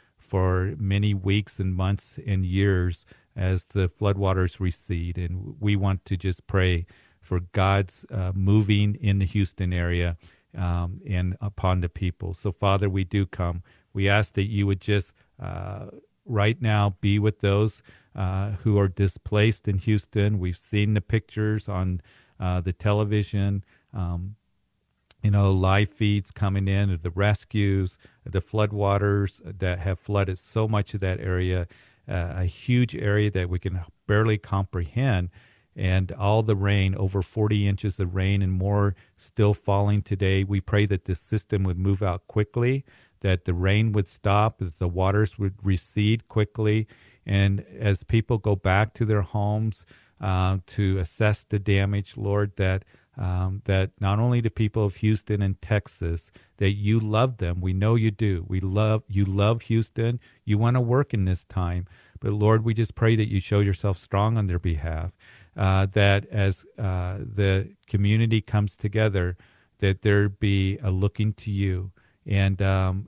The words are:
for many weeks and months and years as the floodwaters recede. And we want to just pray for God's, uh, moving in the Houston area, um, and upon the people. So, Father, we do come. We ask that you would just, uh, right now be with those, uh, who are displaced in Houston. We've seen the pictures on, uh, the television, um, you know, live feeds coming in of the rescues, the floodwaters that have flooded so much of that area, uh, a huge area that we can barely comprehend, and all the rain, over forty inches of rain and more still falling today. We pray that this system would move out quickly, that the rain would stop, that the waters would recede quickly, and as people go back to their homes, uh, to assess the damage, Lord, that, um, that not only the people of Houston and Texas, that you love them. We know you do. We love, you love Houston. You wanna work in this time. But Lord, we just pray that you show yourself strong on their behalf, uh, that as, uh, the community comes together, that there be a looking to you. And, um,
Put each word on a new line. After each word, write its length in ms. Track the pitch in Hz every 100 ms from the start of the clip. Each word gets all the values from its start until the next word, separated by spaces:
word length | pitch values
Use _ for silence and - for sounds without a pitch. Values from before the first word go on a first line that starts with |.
| _ _
for 580 | _ 98 92 92 92 151
many 360 | 98 98 104
weeks 440 | 98 95 101 101 -
and 160 | 95
months 460 | 92 92 101 - - -
and 160 | 95
years 640 | 92 95 101 92 90 87 - - _
as 340 | - 92 92 -
the 200 | 101 90
floodwaters 720 | - 104 98 98 92 92 -
recede. 580 | 92 - - 87 85 87
And 380 | 87 92 98 -
we 160 | 104 101
want 260 | 98 95
to 140 | - 92
just 280 | 95 90 -
pray 400 | 98 92 85 85 _ _ _
for 180 | - 90
God's, 640 | 87 101 95 98 95 - -
uh, 220 | 117 92 95
moving 600 | 95 107 101 104 104 104
in 240 | 104 101
the 60 | 95
Houston 460 | 104 95 - 92
area, 460 | 90 87 87 87 85 - _ _
um, 460 | - 90 87 87 95 -
and 300 | 90 90 95
upon 400 | 101 - 92 92
the 80 | 87
people. 460 | - 92 - 90
So, 180 | 87 104
Father, 380 | - 101 98 101
we 160 | 95 92
do 200 | 101 95
come. 380 | - 87 87 - _ _
We 160 | - 98
ask 240 | 101 101
that 140 | - 101
you 200 | 104 98
would 140 | 95
just, 320 | - 101 - _ _ -
uh, 480 | 92 90 92 98 - - _ _ -
right 360 | 110 104 120
now 360 | 110 107 101 92
be 200 | 101 104
with 200 | 104 -
those, 420 | 101 101 110 - - - _
uh, 380 | - 95 95 101 101
who 140 | 110 101
are 120 | 98
displaced 800 | 90 95 - - 104 110 107 -
in 100 | 95
Houston. 640 | 113 104 - 107 101 104
We've 180 | 90 85
seen 360 | - 104 104
the 80 | 107
pictures 680 | - 113 - - 107 107 -
on, 320 | 92 92 90 - _ _ -
uh, 200 | 92 90
the 140 | 87
television, 920 | - 104 104 104 107 101 104 98 98 - _ _
um, 420 | 101 87 87 95 107 _ _ _ _ _ _ _ -
you 80 | 104
know, 200 | 101 98
live 380 | 95 92 98 104
feeds 400 | - 104 101 -
coming 380 | - 98 98 98
in 240 | 98 101
of 100 | 87
the 80 | 85
rescues, 880 | 87 101 104 - 107 101 98 92 - - _
the 160 | - 95
floodwaters 1000 | - 110 104 104 101 101 101 101 101 - - 98
that 200 | 92 90
have 200 | 90 90
flooded 380 | - 101 95 92
so 300 | - 113 110
much 260 | 104 98
of 60 | 101
that 180 | 95 92
area, 480 | 92 90 92 90 85 - _ _ -
uh, 260 | 92 87 92
a 100 | 87
huge 500 | - - 123 123 -
area 360 | 107 104 104
that 180 | 95 90
we 80 | 92
can 240 | 95 90 85 _ -
barely 320 | 104 113 107
comprehend, 920 | - 98 95 90 82 - 135 95 90 - _ _ _ -
and 360 | 92 92 92
all 320 | - 101 110
the 120 | 110 101
rain, 380 | 101 101 95 95
over 280 | 95 98
forty 440 | 90 - 107 107 101
inches 320 | 98 104 -
of 160 | 92 95
rain 280 | 95 101
and 80 | 95
more 440 | 92 95 101 101 95 _ _
still 400 | - - 104 101
falling 480 | - 101 104 104
today. 400 | - 98 98 95
We 180 | 98 101
pray 240 | - 104 104
that 200 | 95 -
this 140 | 90
system 440 | - 110 - 101
would 160 | 95 90
move 240 | 98 98
out 240 | 101 87 -
quickly, 580 | 107 104 120 120 135 - _ _ _
that 240 | 98 92 -
the 80 |
rain 380 | 87 95 104 113
would 140 | 104 95
stop, 520 | - 104 101 107 -
that 180 | 92 80
the 100 | 87
waters 520 | 87 95 101 104 -
would 160 | 98 98
recede 640 | 98 92 - 107 104 113 -
quickly, 600 | 110 104 - 107 110 107 - - _ -
and 400 | 98 98 98 - -
as 260 | 107 98
people 340 | - 113 - 110
go 180 | 107 98
back 380 | 95 95 110
to 120 | - 110
their 180 | 104
homes, 640 | 92 107 101 107 110 - - - _ _
uh, 380 | 98 92 92 95 -
to 320 | - 98 95
assess 440 | 87 - 107 104
the 160 | - 104
damage, 580 | 95 98 98 101 98 -
Lord, 380 | 101 101 104 -
that, 280 | 95 95 - _ _ -
um, 460 | 92 90 92 98 -
that 260 | 95 95 -
not 200 | 98 104
only 220 | 120 120
the 80 | 113
people 320 | - 107 113
of 140 | 101 -
Houston 440 | 107 107 - 104
and 200 | 98 92
Texas, 680 | - 104 - - 85 85 - - _ -
that 140 | 98
you 280 | 101 101 113
love 380 | 110 107 131 117
them. 240 | 87 90
We 120 | 90
know 220 | 92 107 117
you 160 | 110
do. 340 | 98 104 90 92
We 120 | 92
love, 440 | 95 101 107 110 -
you 180 | 101 98
love 380 | 98 101 117
Houston. 560 | - 113 113 - 117 123 - _
You 140 | - 104
wanna 240 | 117 127
work 320 | 117 127 139
in 120 | 110 92
this 180 | 90
time. 440 | - - 87 90 90 - _ -
But 140 | 104
Lord, 300 | 104 107 113
we 100 | 113
just 220 | 110 110 -
pray 200 | 113 113
that 140 | 110
you 100 | 101
show 200 | - 104
yourself 380 | 101 92 101 92
strong 400 | - 98 107 113
on 100 | 101
their 120 | 87
behalf, 520 | 87 80 82 78 87 - - - - -
uh, 320 | 98 95 95
that 400 | 104 101 101 -
as, 380 | 107 98 95 - -
uh, 400 | 101 92 90 95
the 560 | - 101 98 95 - - _
community 540 | 101 101 110 113 110
comes 360 | - 107 104 -
together, 580 | 104 107 110 95 87 90 _ _ _ _
that 240 | 101 92
there 260 | 107 101 104
be 480 | 98 104 98 95 101
a 120 | 101
looking 420 | 92 98 - 107
to 180 | - -
you. 400 | 98 98 92 92 - _ _ -
And, 360 | 98 98 95
um, 460 | 98 95 95 95